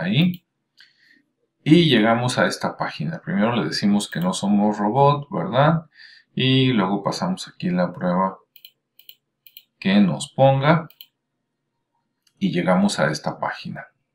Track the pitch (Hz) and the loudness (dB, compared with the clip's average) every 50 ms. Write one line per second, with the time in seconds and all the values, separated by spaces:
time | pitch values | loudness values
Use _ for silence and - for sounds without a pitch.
0 | 82 95 107 143 185 180 180 - _ _ _ _ _ _ _ _ - _ _ _ | -4 -2 0 0 0 0 -2 -6 _ _ _ _ _ _ _ _ -20 _ _ _
1 | _ _ _ _ _ _ _ _ _ _ _ _ - 143 165 175 165 147 120 107 | _ _ _ _ _ _ _ _ _ _ _ _ 4 6 6 6 6 6 4 4
2 | 107 113 117 120 123 127 - - 90 95 - - - 90 - - 82 - - - | 4 2 2 2 0 -2 0 0 0 0 -2 -4 -6 -6 -6 -6 -8 -8 -8 -8
3 | 76 80 82 82 - 82 90 101 104 120 120 107 - - - - 107 101 101 101 | -8 -8 -8 -10 -8 -4 -2 0 0 0 0 -2 -4 -4 -4 -2 0 2 2 2
4 | - - - 82 87 92 90 - 101 98 104 101 104 107 104 104 104 104 117 139 | 0 -4 -6 -4 -2 -2 -2 -2 0 0 2 2 2 0 0 -2 -2 -2 2 2
5 | 143 143 143 139 - - - 85 87 95 117 131 147 160 165 160 - _ _ - | 2 2 2 0 -4 -8 -8 -6 -6 -2 0 2 2 2 2 0 -4 _ _ -20
6 | - - - _ _ _ - - 131 131 131 131 131 127 123 104 92 92 101 101 | -20 -20 -20 _ _ _ -6 -2 0 2 2 2 2 2 2 0 0 0 -2 -2
7 | - - - - 95 90 95 - - - - - 90 90 90 90 87 85 - - | -4 -4 -4 -4 -4 -4 -6 -6 -8 -16 -12 -8 -6 -2 -2 0 -2 -2 -4 -4
8 | 90 90 87 92 95 95 - - _ _ _ _ - - _ _ _ _ _ _ | -4 -2 0 0 -2 -2 -4 -8 _ _ _ _ -20 -20 _ _ _ _ _ _
9 | _ - - _ _ _ _ _ _ - _ - _ _ _ - - 95 98 104 | _ -20 -20 _ _ _ _ _ _ -20 _ -20 _ _ _ -6 -2 0 2 4
10 | 101 85 71 - - - - - 135 135 135 135 135 151 170 160 - - - - | 4 2 0 -4 -8 -6 0 2 4 4 4 2 2 2 2 0 -2 -8 -18 -20
11 | - _ _ _ _ _ _ _ _ _ _ _ _ _ _ _ _ _ _ _ | -20 _ _ _ _ _ _ _ _ _ _ _ _ _ _ _ _ _ _ _
12 | _ _ _ _ _ _ _ - 196 175 151 180 - 175 - - - - - - | _ _ _ _ _ _ _ -4 -4 -2 -2 0 2 2 2 2 2 0 0 0
13 | 73 73 - - - - - - - - - - - - - - - _ _ _ | -2 -2 -2 -4 -6 -8 -6 -6 -8 -8 -8 -10 -12 -14 -14 -16 -16 _ _ _
14 | _ _ | _ _